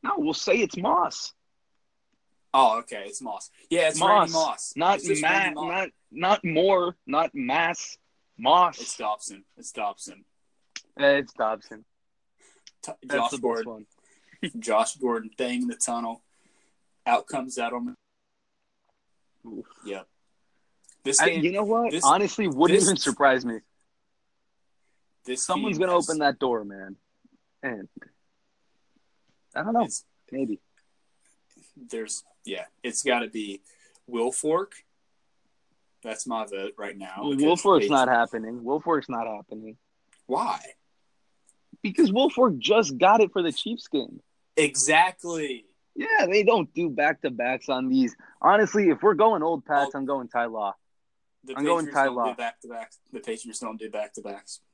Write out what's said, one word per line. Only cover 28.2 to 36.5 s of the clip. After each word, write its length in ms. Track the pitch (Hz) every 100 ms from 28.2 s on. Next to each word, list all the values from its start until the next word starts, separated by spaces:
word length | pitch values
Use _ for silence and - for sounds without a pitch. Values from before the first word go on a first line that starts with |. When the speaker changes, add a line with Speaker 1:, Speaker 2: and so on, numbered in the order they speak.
| _ _ _ _ _ _ _ _ _ _ _ _ _ -
Speaker 1:
I 80 |
don't 100 | 180
know. 100 | 233
Speaker 2:
It's 200 | 233 - _ _ _
Speaker 1:
Maybe. 280 | 262 269 311 _ _ _ _ _ _ _ _ _ _ _ - 120
Speaker 2:
There's, 340 | 113 107 - - _ -
yeah, 200 | 92 - _
it's 200 | 123 117
gotta 240 | 135 120 113
be 340 | 113 104 98 _ _ _ _ -
Wilfork. 600 | 120 120 - 151 165 196 - _ _ _ _ _ _ _ _ _ _ _ _
That's 220 | - - -
my 180 | 113
vote 280 | 107